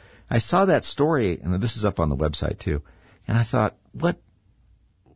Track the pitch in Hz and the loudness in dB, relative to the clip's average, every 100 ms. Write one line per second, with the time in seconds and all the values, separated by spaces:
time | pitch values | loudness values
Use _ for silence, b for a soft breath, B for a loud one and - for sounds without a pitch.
0 | b b b 123 - 180 190 143 - - | b b b -2 2 2 4 2 0 0
1 | 147 156 104 85 82 95 117 - 104 92 | 2 2 0 -2 -2 -2 -2 -2 -2 0
2 | 80 67 78 - 76 - - 71 - b | 0 2 -2 -2 -4 -4 -4 -4 -6 b
3 | b b - 110 117 123 107 - _ 123 | b b -2 0 0 0 0 -2 _ -4
4 | 170 - _ _ _ _ _ _ _ _ | -2 -4 _ _ _ _ _ _ _ _
5 | _ | _